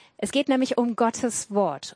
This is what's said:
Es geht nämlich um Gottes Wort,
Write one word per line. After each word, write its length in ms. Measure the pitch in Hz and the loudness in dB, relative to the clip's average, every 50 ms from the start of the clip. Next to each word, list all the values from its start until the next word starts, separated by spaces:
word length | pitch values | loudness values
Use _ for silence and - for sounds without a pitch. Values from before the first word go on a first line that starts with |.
| - _ _ | -20 _ _
Es 140 | - 214 - | -8 -6 0
geht 180 | - 269 285 - | 0 0 2 2
nämlich 300 | 269 262 262 - - - | 2 2 2 2 2 0
um 160 | 240 240 220 | 0 0 2
Gottes 560 | - 233 226 - - - 233 - - - - | 2 2 2 2 0 -2 -4 -4 -6 -6 -2
Wort, 440 | 202 208 196 165 143 135 - - - | 0 0 2 0 -2 -6 -10 -14 -16